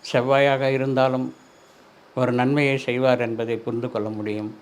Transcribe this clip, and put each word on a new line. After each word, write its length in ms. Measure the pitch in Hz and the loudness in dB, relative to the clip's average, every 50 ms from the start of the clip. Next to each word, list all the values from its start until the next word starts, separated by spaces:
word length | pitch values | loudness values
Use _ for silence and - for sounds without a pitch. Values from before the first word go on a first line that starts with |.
| - - | -10 0
செவ்வாயாக 500 | - 131 120 131 135 139 139 139 135 131 | 0 0 2 4 4 4 4 4 2 2
இருந்தாலும் 720 | 139 135 135 131 135 135 131 131 127 131 127 131 127 - - _ _ _ _ _ _ _ _ _ - - _ - _ _ _ | 0 0 0 0 -2 0 2 2 2 2 2 -2 -4 -6 -8 _ _ _ _ _ _ _ _ _ -20 -20 _ -20 _ _ _
ஒரு 160 | 127 127 123 | -2 -2 0
நன்மையை 460 | 120 123 123 131 143 147 143 139 135 | 2 2 2 2 2 2 2 2 2
செய்வார் 440 | 135 131 - 120 123 131 131 127 123 | 0 -2 -2 -2 2 4 2 4 2
என்பதை 360 | 120 113 113 110 117 113 117 | 0 -4 -2 -4 -2 -4 -4
புரிந்து 340 | 110 117 127 117 117 120 120 | -4 -4 -6 -4 -4 -6 -4
கொள்ள 180 | - 113 104 110 | -4 -4 -4 -4
முடியும். 480 | 110 107 104 107 104 107 107 107 104 - | -6 -6 -6 -6 -6 -6 -8 -10 -12 -14